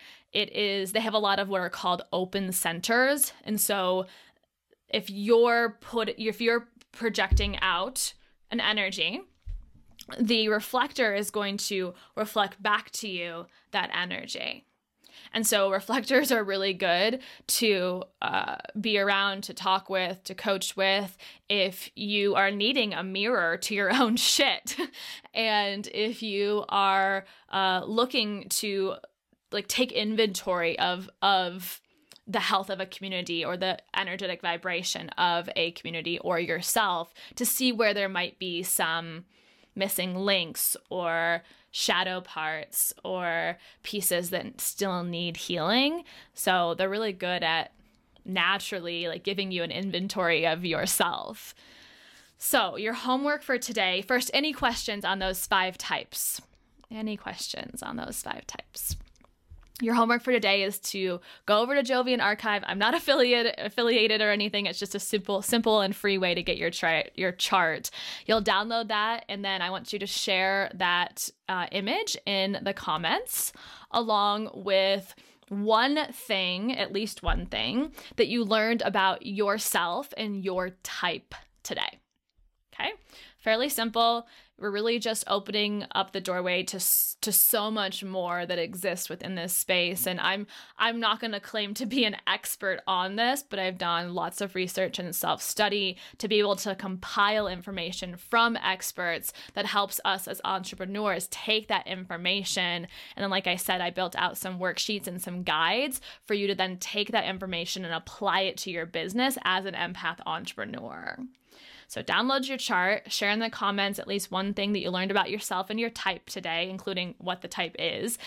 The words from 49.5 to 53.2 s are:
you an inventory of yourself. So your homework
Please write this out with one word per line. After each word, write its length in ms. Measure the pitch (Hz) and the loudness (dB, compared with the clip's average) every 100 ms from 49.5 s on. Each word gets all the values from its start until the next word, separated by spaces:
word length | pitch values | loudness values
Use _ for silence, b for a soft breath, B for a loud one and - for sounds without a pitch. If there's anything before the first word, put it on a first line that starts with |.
you 100 | 180 | -2
an 80 | 170 | -2
inventory 760 | - 196 175 190 208 170 160 165 | -2 -2 -2 -2 0 2 4 4
of 180 | 165 | 2
yourself. 880 | 180 156 - - 175 - - 214 - - B B B B B B B B | 0 0 0 2 0 0 -8 -12 -16 -20 B B B B B B B B
So 380 | - 262 190 123 | 0 2 2 0
your 180 | 214 | -4
homework 480 | 247 254 262 | -2 0 0